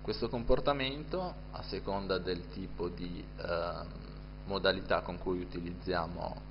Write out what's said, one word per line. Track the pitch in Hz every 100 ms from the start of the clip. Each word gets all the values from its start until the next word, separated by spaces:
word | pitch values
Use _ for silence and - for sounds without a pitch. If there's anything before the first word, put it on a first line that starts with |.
Questo | - 104 120
comportamento, | 123 117 127 135 143 131 143 156 180 180 - -
a | -
seconda | - 95 98 98 98 95
del | 90 87 87
tipo | - 90 - 90
di, | 87 87 85 - -
ehm, | 90 87 85 82 82 - - - - - -
modalità | 98 92 95 95 87
con | - 87
cui | - 90
utilizziamo | 87 - 85 87 92 87 82 85 - - -